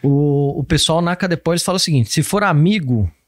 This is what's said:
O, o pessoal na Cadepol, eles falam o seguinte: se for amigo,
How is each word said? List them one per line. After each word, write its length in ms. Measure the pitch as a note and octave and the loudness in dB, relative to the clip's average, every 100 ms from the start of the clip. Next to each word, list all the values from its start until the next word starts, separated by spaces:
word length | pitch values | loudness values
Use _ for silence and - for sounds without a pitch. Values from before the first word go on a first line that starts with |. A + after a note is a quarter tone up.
O, 580 | C#3+ C#3 D3 C#3+ C#3+ C#3+ | 2 2 2 0 0 -4
o 20 | |
pessoal 360 | C#3 D#3 - E3 | -2 0 0 0
na 160 | E3+ F3+ | 0 -2
Cadepol, 380 | F#3+ E3+ - | -2 -2 -2
eles 80 | E3+ | -2
falam 140 | - F#3 | -2 -2
o 40 | |
seguinte: 300 | - C#3+ A2 | 0 0 0
se 100 | - | -2
for 220 | D3 G3+ | -2 0
amigo, 680 | G3+ D3+ D#3+ G#3+ C#3 A#2+ F#2+ _ | 2 2 2 2 0 -2 -2 _